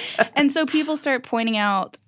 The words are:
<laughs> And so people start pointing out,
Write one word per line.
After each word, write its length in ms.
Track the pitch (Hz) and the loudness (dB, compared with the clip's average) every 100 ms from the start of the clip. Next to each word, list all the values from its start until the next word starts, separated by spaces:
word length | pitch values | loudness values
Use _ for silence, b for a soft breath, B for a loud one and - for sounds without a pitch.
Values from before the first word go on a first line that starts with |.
| B | B
<laughs> 260 | B - - | B 0 2
And 160 | 285 | 2
so 160 | 320 311 | 2 0
people 300 | 311 294 302 | 0 0 -2
start 260 | 294 254 | -2 -2
pointing 340 | - 233 226 214 | -2 -2 0 0
out, 420 | 208 196 - - | 0 0 -2 -10